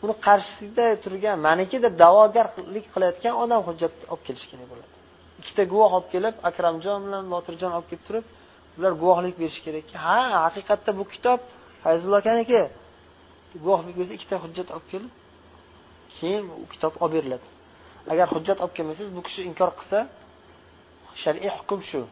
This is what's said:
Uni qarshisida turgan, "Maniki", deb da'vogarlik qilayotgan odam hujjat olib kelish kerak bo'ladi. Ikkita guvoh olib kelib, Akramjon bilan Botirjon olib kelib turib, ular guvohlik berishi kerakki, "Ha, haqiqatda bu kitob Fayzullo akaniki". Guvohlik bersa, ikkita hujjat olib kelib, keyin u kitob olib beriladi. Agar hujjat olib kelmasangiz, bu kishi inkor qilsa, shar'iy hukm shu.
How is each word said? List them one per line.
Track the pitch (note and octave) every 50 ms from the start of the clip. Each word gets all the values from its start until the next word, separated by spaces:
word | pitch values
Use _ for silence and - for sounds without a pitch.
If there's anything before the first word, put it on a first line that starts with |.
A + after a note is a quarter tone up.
| -
Uni | G#3 G#3+ - -
qarshisida | G#3 G#3 G3+ F#3 - - - G#3 G3+ A3 - A#3 A#3 A3 G3+ -
turgan, | G3 F#3 F#3+ G3 G#3+ G3+ E3 D3+
"Maniki", | D#3 D#3+ F3 F#3+ F#3 - C4 A#3
deb | A#3 F3+ E3 E3+
da'vogarlik | E3+ F3+ G#3 G#3+ G#3+ G#3 A#3 A3+ G#3 - - F3+ E3 F#3+ G#3+ G#3 - -
qilayotgan | F#3+ F#3 F3+ F3 - - A3+ A#3 - A#3
odam | A#3 A#3+ A3+ F#3+ F3+
hujjat | E3 E3 E3+ E3 - - - - E3+
olib | D#3+ -
kelish | - B2+ - - -
kerak | - C3 B2 B2 B2
bo'ladi. | A#2+ A#2 - - - - - - - - - - -
Ikkita | - - - - G3+ F3+ F3+
guvoh | G#3 A3 G3+ F#3 F#3
olib | F3+ - -
kelib, | F3+ F#3+ A3 - - - F3
Akramjon | F3 - F3+ E3+ E3 D#3+ D#3+ F#3+ G3+ G3+ G3
bilan | G3 G3 G3 F#3+ F#3 F3+
Botirjon | F3 F3 - E3+ E3 F#3 F3+ E3+ E3+
olib | E3 -
kelib | - E3 _ -
turib, | G3+ A3+ A3 - - - - _ - - _ _ _ -
ular | E3+ F#3+ F3 D#3
guvohlik | E3 F3+ F#3 E3+ F3+ F3+ F3+ E3+ E3
berishi | D#3+ - - -
kerakki, | D#3+ D#3 D#3 D#3 - - - D3+
"Ha, | E3 F#3 A3+ B3+ B3+ G#3+ F3+ D#3+
haqiqatda | E3 E3+ G#3 F#3+ - G#3 G3+ - - G#3 F#3+
bu | G3 - -
kitob | - - B3 B3 A#3+ B3 - - - - - - - -
Fayzullo | D#3+ E3 E3+ F3 F#3 G3+ G3+ G3
akaniki". | A3 A3+ A#3 A#3 A3+ B3 A3+ F3 C#3 - - - - - - - - - _ - _ - _ _ - - F3 D3+
Guvohlik | F3 G3 E3+ E3 F3 F3 F3+
bersa, | F3+ F3+ A3 G3+
ikkita | - - G3+ F3+ F3+
hujjat | E3 E3 F3 F3+ - -
olib | E3 - - -
kelib, | F#3+ G#3+ B3 - - _ - _ - _ - - - - - - - - - - - - - -
keyin | - - E3 G3 G#3+ G#3 F#3 D#3+ D#3+ -
u | - -
kitob | - - D#3 D#3 - F3
olib | E3 D#3+
beriladi. | D#3+ D3+ C3 B2+ B2 - - - - - - - - - - - - - - D#3+
Agar | D#3+ F3+ E3 E3
hujjat | D#3+ D#3+ F3 G3 F#3+ F3+
olib | F3 -
kelmasangiz, | - E3 D#3 D#3 D#3+ G#3 G3+ F#3 F3
bu | F3
kishi | - - - F#3 F3+
inkor | D#3+ - F#3 F3 E3+ -
qilsa, | - - - G#3 A#3 C#4 - - - - - _ _ - - - _ - - - _ _ _ _ - - - - -
shar'iy | D#3+ D3+ - - G3 - -
hukm | - - G3+ G3 F#3 -
shu. | - D3 A#2+ A2